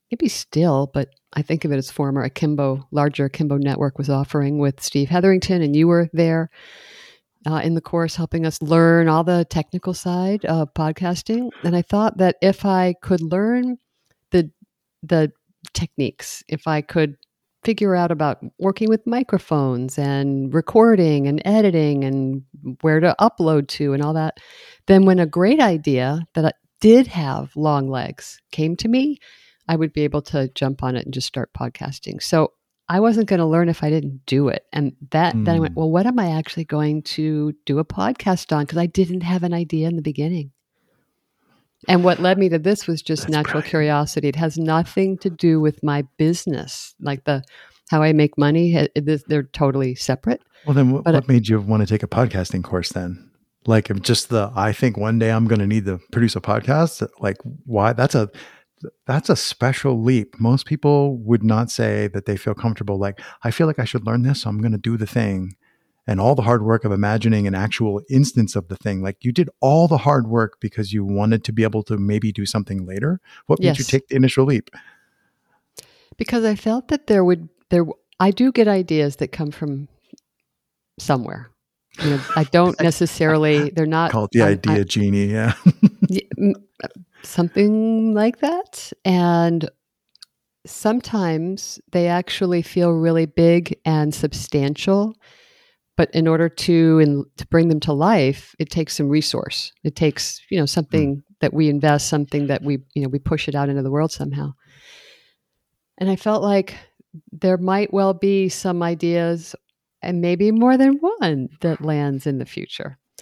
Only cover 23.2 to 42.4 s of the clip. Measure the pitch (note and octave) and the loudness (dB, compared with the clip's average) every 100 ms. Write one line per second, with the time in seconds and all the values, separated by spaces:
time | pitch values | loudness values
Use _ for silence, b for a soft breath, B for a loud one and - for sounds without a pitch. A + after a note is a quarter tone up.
23.2 | A3+ - D#3+ D3+ C#3+ - C#3+ C#3 D3 D#3+ | 2 2 2 2 0 -4 -2 -2 -2 -2
24.2 | D#3 - B B B B - F#3+ F#3+ F#3 | -4 -6 B B B B 4 6 8 6
25.2 | D#3+ F3 F#3+ D#4 A#3 E3 D3+ B2+ B2+ D#3 | 2 2 4 4 4 2 0 0 0 -2
26.2 | E3 - D#3 - _ _ G#3+ A#3+ B3+ F3+ | -4 0 0 -2 _ _ 8 8 6 -2
27.2 | C#3+ C3+ C3+ D3 D3+ C#3+ C3+ C3 C3+ C3+ | -4 -4 -6 -4 0 0 -2 -4 -6 -10
28.2 | - - _ - D#3+ E3+ A3+ B3 C#4+ C#4 | -18 -20 _ -4 -4 -2 0 0 0 -4
29.2 | b b b b - E3 D#3+ D3+ D3 D3 | b b b b -4 -2 -2 -2 -2 -2
30.2 | - D3 C3 - C3+ C3+ C3 B2 B2 B2+ | -4 -4 -4 -4 -4 -4 -4 -6 -6 -8
31.2 | - C3 - - A#2+ - - - - - | -8 -8 -10 -8 -10 -10 -12 -12 -14 -12
32.2 | - D#3+ - - _ _ - F3+ A3+ A3 | -2 0 0 -4 _ _ -4 0 2 2
33.2 | G#3 F#3 D#3+ E3 E3+ E3 D3+ D#3 C#3+ C3+ | 2 2 2 2 2 0 0 -2 -2 -10
34.2 | - C3 C#3 - - D3+ C#3 - C#3 D#3 | -2 0 2 -2 -6 -4 -4 -6 -4 0
35.2 | E3+ A#2 G#2+ E3 D#3+ E2 D#3+ E3+ G#3+ B3 | 0 0 0 0 0 -2 0 2 2 0
36.2 | F3+ D#3+ D#3 - D#3+ D3+ D3+ D3+ - - | 0 -2 -6 -8 -6 -2 -2 -2 -6 -4
37.2 | D#3 D3+ D3+ D3 - C#3+ D#3+ G3 G3 B3+ | -2 -2 -2 -4 -4 -2 -2 -4 -4 -2
38.2 | G3+ F3+ - D3+ C#3+ E3 E3+ F#3+ F3 F3+ | -2 -2 -2 -4 -2 -2 -2 0 -2 -2
39.2 | E3+ F3+ F3 E3+ E3 D#3+ D#3+ E3+ D3+ C#3+ | -4 -2 -2 -2 -2 -2 -2 -2 -4 -4
40.2 | D#3 F3 C#3 - _ _ _ _ _ _ | -4 -4 -8 -14 _ _ _ _ _ _
41.2 | _ _ _ _ _ _ - F3+ F3+ F3 | _ _ _ _ _ _ 0 4 4 4
42.2 | F3+ F#3+ | 2 2